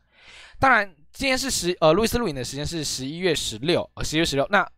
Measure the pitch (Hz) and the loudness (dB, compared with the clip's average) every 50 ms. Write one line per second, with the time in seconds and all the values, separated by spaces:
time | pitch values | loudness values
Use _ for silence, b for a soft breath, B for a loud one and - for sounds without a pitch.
0 | B B B B B B B B B B B B - 269 247 220 202 196 185 _ | B B B B B B B B B B B B 2 4 4 4 2 -2 -8 _
1 | - - - - 262 269 262 254 254 269 220 - - 170 180 - - 156 160 190 | -20 -20 -10 -6 -2 -2 0 0 -2 -4 -4 -2 -2 -2 0 4 4 4 6 6
2 | 226 226 - 240 240 185 147 135 120 - - 135 120 123 160 165 147 135 - - | 4 2 0 0 -2 -2 -4 -4 -6 -8 -6 -6 -6 -6 -6 -6 -6 -6 -6 -6
3 | 131 135 151 170 185 180 147 - - - 117 107 120 160 175 127 95 - _ - | -6 -8 -6 -2 0 0 0 0 -2 -4 -6 -4 -2 0 0 0 0 -4 _ -6
4 | 123 131 151 156 165 156 - 135 135 - 202 196 170 - - | -6 -2 0 0 0 2 0 0 0 2 2 0 0 0 -4